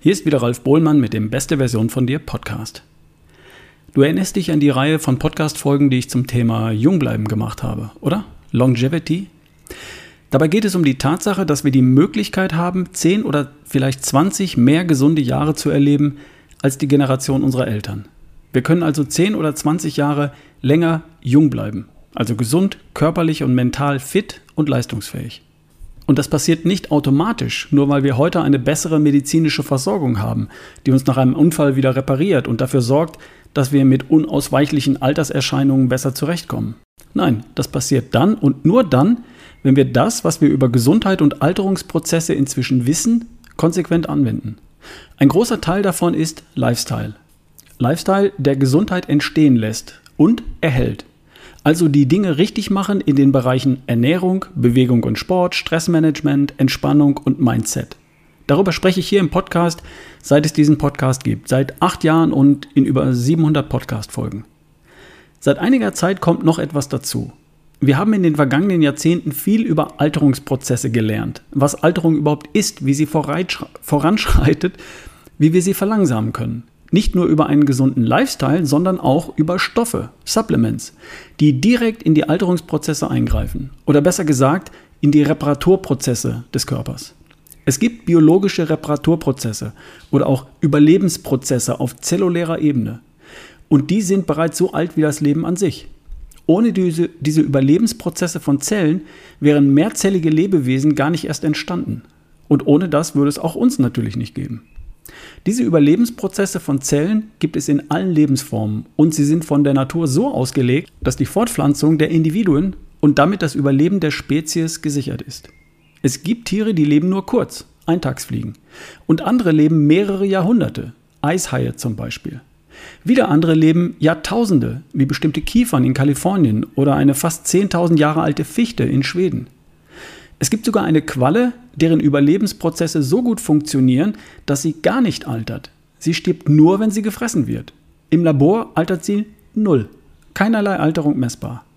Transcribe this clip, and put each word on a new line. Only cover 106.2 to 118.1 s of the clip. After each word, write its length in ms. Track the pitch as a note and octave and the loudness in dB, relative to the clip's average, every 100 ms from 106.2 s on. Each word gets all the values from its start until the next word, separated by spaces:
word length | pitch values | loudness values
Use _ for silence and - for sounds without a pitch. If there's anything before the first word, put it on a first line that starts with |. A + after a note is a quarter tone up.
| - - G3 F3+ | -8 -4 -4 -4
von 220 | - C#3 | -4 -4
Zellen 500 | - C#3+ D#3+ G#3+ G#3+ _ | 0 -2 0 -2 -4 _
gibt 160 | D#3 D#3+ | -4 -4
es 120 | D3 | -2
in 240 | C#3+ - | -2 0
allen 180 | D3+ F#3+ | -2 0
Lebensformen 760 | D#3+ D3 C3+ - A2 G#2+ G#2+ A#2+ - | 2 2 0 -2 -6 -4 -6 -8 0
und 180 | D#3+ | 0
sie 100 | D#3 | 2
sind 200 | C#3+ E3 | 0 0
von 180 | D#3+ C#3+ | 0 0
der 100 | C#3+ | 2
Natur 360 | C#3 C3+ E3 E3 | 0 0 -2 0
so 180 | C3+ C4 | 0 0
ausgelegt, 640 | F#3+ B2+ - B2 C3 F3+ - | -2 -4 0 0 0 -4 -6
dass 140 | - | -6
die 120 | - C3+ | -4 -4
Fortpflanzung 720 | - A#3 - C#3+ C#3 D3 D#3+ | -2 -2 0 0 2 2 2
der 120 | D3+ | 2
Individuen 640 | E3 D#3+ E3+ G3 C#3+ F#3+ - - _ | 2 0 0 0 2 0 -6 -18 _
und 220 | D3 C#3+ | 2 4
damit 200 | D3 G3 | 2 0
das 140 | D#3+ | -4
Überleben 460 | - C#3 C3+ D#3+ G3 | -2 0 2 2 0
der 100 | D#3+ | -2
Spezies 720 | C3+ - D3+ D#3 E3+ D#3+ D#3+ | -4 -4 -4 -2 -4 -4 -4
gesichert 400 | D#3 C#3+ C3 - | -4 -4 -6 -8
ist. 260 | - - - _ _ _ _ _ | -12 -18 -20 _ _ _ _ _
Es 220 | C3+ B2+ | -4 -2
gibt 240 | E3 A#3 - | -6 -6 -4
Tiere, 260 | G3 G#3+ | -2 -2
die 100 | F3+ | 0
leben 240 | D3 D3 F3 | 2 2 2
nur 160 | G3 | -2
kurz, 420 | - B3 - - - _ - | -2 -2 -2 -8 -20 _ -4
Eintagsfliegen, 680 | E3+ C#3 | -2 -2